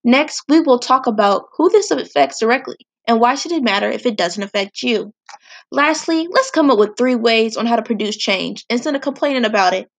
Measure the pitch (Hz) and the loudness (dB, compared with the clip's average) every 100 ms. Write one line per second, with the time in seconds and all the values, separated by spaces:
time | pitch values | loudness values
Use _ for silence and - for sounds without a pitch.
0 | 240 262 302 - - 311 294 247 - 254 | 4 2 2 -8 2 2 4 2 2 0
1 | 262 214 202 196 - - 339 427 392 285 | 2 0 2 0 -4 0 4 4 2 -4
2 | - - - - 220 254 - - _ _ | -2 0 0 0 0 0 -4 -16 _ _
3 | - 233 240 277 320 339 233 196 208 214 | -2 2 2 0 -4 -2 0 0 -2 -2
4 | 247 214 226 208 196 202 202 - 247 220 | -4 -2 -4 -4 -6 -4 -6 -6 -4 -2
5 | 208 _ - - _ - _ 262 294 311 | -4 _ -20 -20 _ -20 _ 0 0 0
6 | - 320 339 262 262 311 285 220 208 - | -2 -4 0 -2 0 2 2 4 2 0
7 | 254 247 226 226 220 220 226 233 - 208 | 0 2 2 2 0 -2 -2 -2 -2 -4
8 | 214 214 - 190 170 208 - 240 311 277 | -4 -4 -4 -4 -4 -10 -6 -4 -2 -4
9 | 285 277 294 262 220 214 185 185 214 | -6 -4 -2 0 0 2 0 0 -6